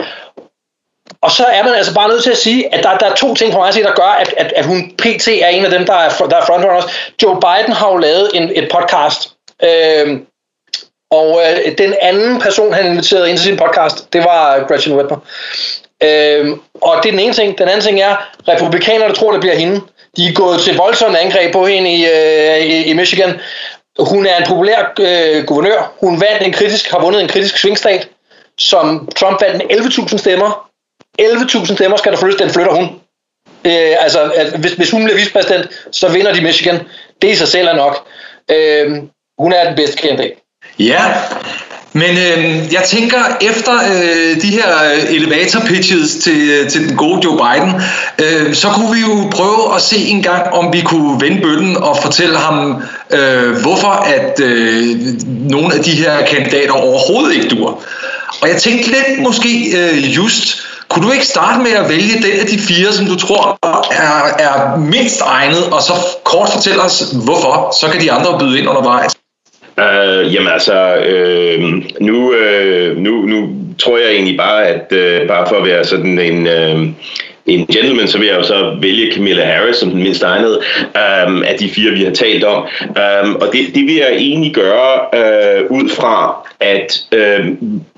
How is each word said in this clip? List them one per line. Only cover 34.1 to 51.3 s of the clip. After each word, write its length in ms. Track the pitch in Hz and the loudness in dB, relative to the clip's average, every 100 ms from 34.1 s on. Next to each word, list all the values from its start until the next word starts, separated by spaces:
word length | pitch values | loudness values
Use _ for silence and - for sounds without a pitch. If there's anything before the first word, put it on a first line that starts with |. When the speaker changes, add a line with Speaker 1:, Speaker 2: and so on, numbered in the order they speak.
| 160 151 | 0 0
Speaker 1:
at 120 | 165 151 | 0 -2
hvis, 260 | 170 175 | -2 -4
hvis 180 | 175 165 | -2 -2
hun 140 | 220 | 0
bliver 120 | 220 196 | 0 0
vicepræsident, 500 | 208 208 - - - - - | 0 0 0 0 -4 -12 -12
så 160 | - 180 | -2 0
vinder 240 | 185 202 | 2 0
de 100 | 175 | 0
Michigan. 360 | 165 156 180 170 - - - - | 0 0 0 -2 -6 -20 -20 -2
Det 60 | 190 | 0
i 60 | |
sig 140 | 196 156 | 0 0
selv 200 | 180 170 | 0 2
er 60 | |
nok. 320 | 160 143 139 - - - - - | 2 0 -2 -8 -20 -20 -12 -2
Øhm, 580 | 156 156 151 147 147 143 _ _ - | 0 2 2 0 -4 -10 _ _ -4
hun 140 | 170 | 0
er 120 | 180 | 2
den 120 | 170 156 | 0 0
bedste 200 | 143 143 | -2 -2
kandidat. 360 | 151 127 120 - _ _ - - | -2 -2 -4 -8 _ _ -14 -2
Speaker 2:
Ja, 220 | 107 156 - - - - - - - - - | 0 2 0 -2 -4 -10 -12 -14 -14 -20 -8
men, 180 | 147 175 | -2 0
øhm, 500 | 175 180 165 160 160 160 | 2 0 0 0 -2 -2
jeg 100 | 175 185 | 0 0
tænker, 320 | 214 233 247 233 - | 0 0 0 0 0
efter, 320 | 208 226 247 | -2 0 0
øh, 720 | 240 202 185 170 165 165 160 | 0 0 0 0 2 0 0
de 40 | 202 | 0
her, 220 | 208 208 160 | 0 2 2
øh, 300 | 151 151 - | 2 0 0
elevator 460 | 160 156 151 180 - - | 0 0 0 0 0 0
pitches 480 | 180 185 180 156 - | 0 2 0 0 -2
til, 260 | - 156 147 | 0 2 2
øh, 180 | 147 139 | 2 0
til 200 | 160 151 | -2 -2
den 80 | 131 | 0
gode 240 | 151 185 | 0 0
Joe 140 | 180 147 | 0 0
Biden, 280 | 120 147 185 185 185 - - - | 0 0 0 -2 -2 -4 -6 -2
øh, 320 | 156 160 151 | 0 0 0
så 140 | 147 202 | 0 0
kunne 200 | 202 226 | 0 0
vi 60 | 226 | 0
jo 300 | 220 208 196 | 0 0 0
prøve 440 | - 190 220 220 185 | 0 0 2 2 0
at 60 | |
se 140 | - 214 | 0 0
en 260 | - 202 | 0 0
gang, 300 | 180 180 - | 0 0 0
om 200 | 170 170 | 0 0
vi 80 | 175 | 0
kunne 400 | 170 165 147 127 | 0 0 0 0
vende 220 | 143 | 0